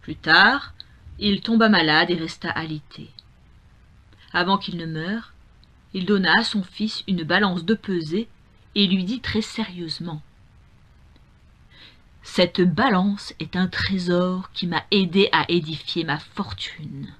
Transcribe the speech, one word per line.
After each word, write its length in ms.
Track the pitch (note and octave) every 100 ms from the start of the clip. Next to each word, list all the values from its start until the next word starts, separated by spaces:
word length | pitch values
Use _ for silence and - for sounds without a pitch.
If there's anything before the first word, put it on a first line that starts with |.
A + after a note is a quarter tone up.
Plus 120 | -
tard, 580 | D#3 - E3 G#3 C#4 - - - - - -
il 220 | G3+ G3
tomba 280 | - A3+ A3
malade 440 | F#3+ D#3+ D3+ F3
et 20 |
resta 340 | F3 D#3+ - F3
alité. 640 | - D#3+ D3+ - - - - _ _ - - - - - - - - -
Avant 240 | E3+ F3+ G3
qu'il 200 | - E3+
ne 100 | E3
meure, 460 | D#3 E3+ A3 - - - - - _ _
il 120 | F#3+ F3+
donna 260 | G3+ F3 F#3
à 60 |
son 180 | A3+ G#3+
fils 400 | F3+ - G#3+ - -
une 160 | F3+
balance 400 | D#3+ F3+ G#3 F3
de 100 | E3
pesée 540 | A3 - F3+ D#3 F3+ A#3 - - _ _ G3+
et 100 | G3
lui 160 | F#3
dit 160 | F#3 B3
très 220 | - G#3+
sérieusement : « 840 | A3 - G#3+ F3+ E3 - E3+ D#3 - - - - - _ - - - - - _ - _ - - - - - -
Cette 380 | - - F3+ -
balance 720 | F3+ D3+ C4 F#3 G3+ G3+ - -
est 160 | D#3+ F3+
un 100 | F3+
trésor 880 | - - F#3+ F3 F3 F3+ F#3 -
qui 160 | - F3+
m'a 160 | D#3+ -
aidé 360 | G3+ F#3 F#3+ G3
à 140 | D#3+ -
édifier 540 | E3+ D#3 D#3 - F3
ma 160 | D#3+ D3
fortune. 920 | - - F3+ - - - D3 C3+ C#3